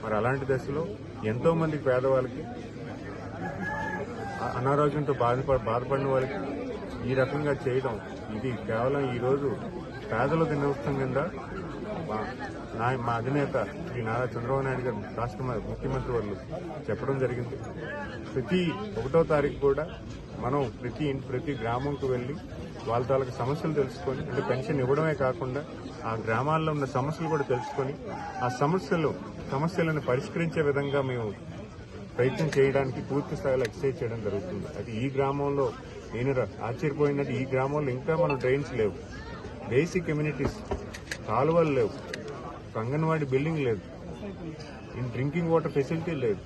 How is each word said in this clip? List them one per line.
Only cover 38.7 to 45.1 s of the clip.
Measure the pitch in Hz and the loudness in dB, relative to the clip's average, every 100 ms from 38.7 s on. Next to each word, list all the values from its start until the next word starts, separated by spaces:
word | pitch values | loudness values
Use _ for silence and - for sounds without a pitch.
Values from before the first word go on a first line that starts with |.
| 127 | 2
లేవు, | 107 87 - - - - - - - | 0 0 -10 -10 -10 -10 -10 -10 2
బేసిక్ | 120 170 185 160 | 2 4 0 0
ఎమ్యూనిటీస్, | 151 151 139 139 - - - - - - - - | 0 0 0 -2 -2 -6 -6 -6 -12 -10 -8 0
కాలువలు | 110 143 170 160 135 | 2 6 6 6 4
లేవు, | 104 - - - - - - - - | 2 0 -10 -8 -8 -8 -10 -10 -8
ఒక | 113 | -4
అంగన్వాడీ | 113 147 160 160 143 | 0 2 2 2 2
బిల్డింగ్ | 131 156 160 131 | 2 2 2 2
లేదు, | 104 - - - - 208 175 170 156 - - - 110 | 0 -2 -12 -12 -10 -8 -8 -10 -10 -12 -12 -10 -6
in | 123 | -4